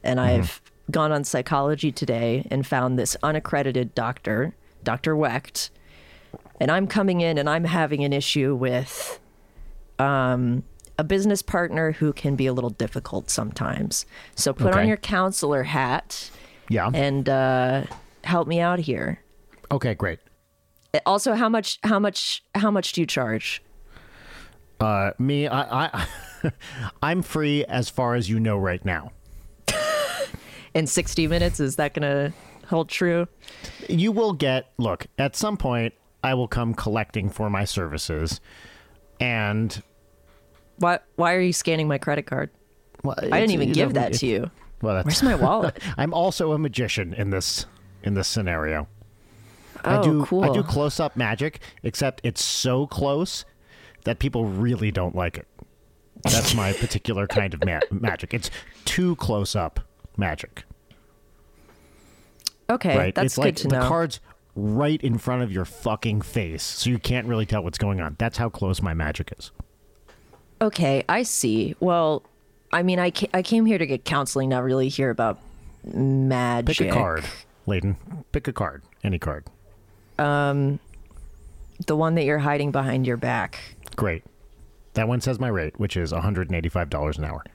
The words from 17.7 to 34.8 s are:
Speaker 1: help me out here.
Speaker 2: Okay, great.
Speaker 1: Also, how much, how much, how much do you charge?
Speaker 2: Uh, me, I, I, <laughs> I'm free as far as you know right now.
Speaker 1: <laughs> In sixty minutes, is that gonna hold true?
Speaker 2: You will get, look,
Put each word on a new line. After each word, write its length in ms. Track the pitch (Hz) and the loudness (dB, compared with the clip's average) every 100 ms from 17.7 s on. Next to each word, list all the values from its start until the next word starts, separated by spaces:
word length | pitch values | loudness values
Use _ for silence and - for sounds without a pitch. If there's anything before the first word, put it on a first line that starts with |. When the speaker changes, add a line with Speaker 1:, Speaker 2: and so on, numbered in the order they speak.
| 135 139 - - - | 0 -2 -12 -20 -12
Speaker 1:
help 220 | - 175 165 | 0 0 2
me 140 | 170 | 2
out 180 | 170 180 | 2 2
here. 400 | 156 113 62 - _ - - - - | 0 -2 -2 -6 _ -20 -20 -20 -4
Speaker 2:
Okay, 240 | 139 123 | 0 0
great. 240 | 101 98 80 _ _ _ _ _ _ _ - - | 0 -2 -4 _ _ _ _ _ _ _ 0 2
Speaker 1:
Also, 280 | 196 254 | 2 2
how 140 | 220 233 | 2 2
much, 300 | 226 214 - | 2 0 -4
how 140 | 208 208 | 0 2
much, 440 | 208 196 - - _ | 2 0 -4 -6 _
how 160 | 202 214 | 0 2
much 220 | 202 180 | 2 0
do 80 | - | -2
you 60 | 143 | 0
charge? 560 | - 123 110 - - - - - - - - - - - - - - | 0 0 -2 -4 -8 -12 -20 -20 -20 -20 -20 -20 -20 -20 -20 -20 -2
Speaker 2:
Uh, 320 | 110 104 98 - | 0 2 0 0
me, 280 | 127 143 147 | 0 2 0
I, 400 | 127 - 127 156 | 0 0 0 -2
I, 200 | - 85 - - - | -2 -6 -8 -18 -6
<laughs> 80 | - - - - 104 - | -6 -6 -14 -10 -10 -4
I'm 200 | 143 175 | -2 0
free 420 | 170 156 151 147 | -2 -2 2 2
as 240 | 143 123 120 | 0 -2 -4
far 260 | - 123 120 | -2 0 0
as 120 | 95 | 0
you 100 | 110 | 0
know 180 | 113 104 | 2 2
right 260 | 95 90 | 0 0
now. 280 | 98 82 101 - - - - - - | -2 -4 -6 -18 -20 -20 -20 -8 -4
Speaker 1:
<laughs> 60 | 622 622 605 571 698 554 - - - - | -2 0 -2 -2 -4 -8 -8 -18 -20 -4
In 120 | - 156 | -2 0
sixty 400 | - 170 - 160 | 0 0 0 2
minutes, 320 | 170 175 - | 2 2 2
is 160 | 139 131 | -2 0
that 180 | 147 | -2
gonna 380 | - 147 143 143 - - - - | 0 0 0 0 -4 -18 -20 -2
hold 200 | 165 160 | -2 0
true? 380 | - 180 170 175 - - - - - - | 0 2 2 0 -8 -20 -18 -18 -16 -2
Speaker 2:
You 240 | 170 196 | 2 2
will 200 | 208 226 | 2 2
get, 380 | 160 143 131 - | 2 2 0 -2
look, 300 | - | -4